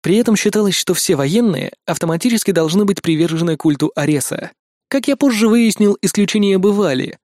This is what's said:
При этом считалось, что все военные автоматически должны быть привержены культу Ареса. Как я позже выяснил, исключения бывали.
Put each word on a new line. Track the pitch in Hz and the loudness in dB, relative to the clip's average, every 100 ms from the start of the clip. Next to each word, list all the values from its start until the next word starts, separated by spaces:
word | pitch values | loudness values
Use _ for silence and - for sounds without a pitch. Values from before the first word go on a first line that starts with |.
При | 160 208 | 0 0
этом | 233 208 | 2 2
считалось, | 214 214 208 175 | 0 0 0 -2
что | - | -2
все | 175 - 151 | -4 -2 -2
военные | 139 208 233 170 - - - | 0 0 0 -2 -8 -10 -8
автоматически | 165 165 165 247 226 - | -4 -2 -2 0 0 0
должны | 160 160 180 202 | 0 2 0 0
быть | 190 | -2
привержены | - 156 170 160 170 151 | -2 0 0 0 -2 0
культу | 160 147 156 - | 0 0 -2 -2
Ареса. | 147 151 - - - _ _ _ _ | 0 0 -2 -8 -12 _ _ _ _
Как | 269 269 | -4 -2
я | 277 | 2
позже | 277 214 220 | 2 2 4
выяснил, | 233 226 - 208 196 | 4 2 2 0 2
исключения | 196 - 202 214 202 190 | -2 0 0 0 0 2
бывали. | 196 202 185 131 135 - | 2 2 0 -2 -6 -12